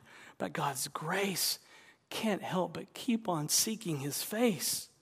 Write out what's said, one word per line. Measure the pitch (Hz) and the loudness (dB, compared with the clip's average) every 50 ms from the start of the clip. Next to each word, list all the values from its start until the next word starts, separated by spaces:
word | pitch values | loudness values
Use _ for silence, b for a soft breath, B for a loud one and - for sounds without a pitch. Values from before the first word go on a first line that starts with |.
| - b b b b b b | -16 b b b b b b
by | b - 180 | b -6 -4
God's | 147 165 151 143 139 131 - | -2 0 0 0 0 -2 -4
grace | 147 - - 151 156 175 190 196 196 180 - - - - - b b b b b b b b b - | -6 -6 -6 -4 -2 0 2 2 2 2 2 2 0 0 -2 b b b b b b b b b -10
can't | - - - 220 202 175 - | -6 -2 0 2 2 0 0
help | - 156 185 175 170 160 | 0 0 0 0 0 -2
but | - 190 - - | -6 -10 -10 -10
keep | - - - 233 220 220 - | -6 0 2 2 2 2 2
on | 175 156 147 151 | 0 2 2 4
seeking | - - - 220 220 220 - 175 156 139 | 4 4 4 2 0 -2 -2 -2 -2 0
his | 135 147 135 - - | 0 -2 -2 -2 -4
face. | - 214 214 247 240 190 - - - - - - - _ _ | -2 0 4 4 4 4 2 0 0 -2 -2 -4 -8 _ _